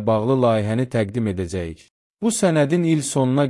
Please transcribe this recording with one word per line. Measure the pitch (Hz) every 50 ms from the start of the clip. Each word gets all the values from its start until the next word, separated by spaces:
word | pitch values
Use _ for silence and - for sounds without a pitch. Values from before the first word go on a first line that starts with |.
| 107
bağlı | 113 110 107 110 127 135 131 123
layihəni | 117 113 110 104 107 110 120 131
təqdim | 127 - 117 107 98 104 123 113 104 92
edəcəyik. | 92 92 85 95 92 85 82 80 - - _ _ _ _ _ _ - 202
Bu | 233
sənədin | 220 - 202 180 160 156 143 139 170 180 170 165
il | 160 151 135
sonuna | - - 143 131 127 131 143 143